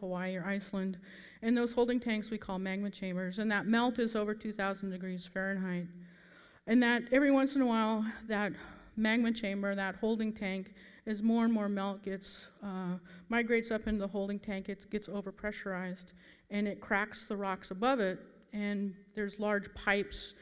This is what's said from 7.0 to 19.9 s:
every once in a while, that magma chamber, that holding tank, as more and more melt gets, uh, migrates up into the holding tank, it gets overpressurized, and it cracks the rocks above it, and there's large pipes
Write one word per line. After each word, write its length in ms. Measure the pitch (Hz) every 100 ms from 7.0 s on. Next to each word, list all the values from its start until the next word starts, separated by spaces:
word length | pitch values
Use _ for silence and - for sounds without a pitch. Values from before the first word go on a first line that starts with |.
| 240
every 180 | 254 285
once 260 | 269 269 277
in 60 |
a 40 | 254
while, 380 | 226 220 220 220 - 226
that 260 | 208 208 151 - - - -
magma 360 | 214 233 226
chamber, 420 | 226 202 196 196
that 220 | 196 190 180
holding 360 | 220 226 220
tank, 400 | 214 202 190 190 - - - -
as 160 | 208
more 220 | 220 226
and 80 | 233
more 160 | 226 202
melt 360 | 202 196 196
gets, 440 | 196 196 196 - - -
uh, 340 | 202 185 185 180 - - -
migrates 440 | 233 233 233 226
up 160 | 220 220
into 120 | 220
the 60 | 196
holding 320 | 202 196 202
tank, 300 | 208 190 190
it 200 | 196 -
gets 180 | 208 208
overpressurized, 1040 | 202 190 190 208 208 202 185 185 180 - - - - -
and 180 | 202 208
it 120 | 196
cracks 440 | - 202 214 -
the 120 | - 202
rocks 360 | 202 190 -
above 260 | 190 240 262
it, 220 | 190 185 - - _
and 420 | 214 208 208 196 185 - -
there's 240 | 202 202
large 320 | 208 202 196
pipes 600 | - -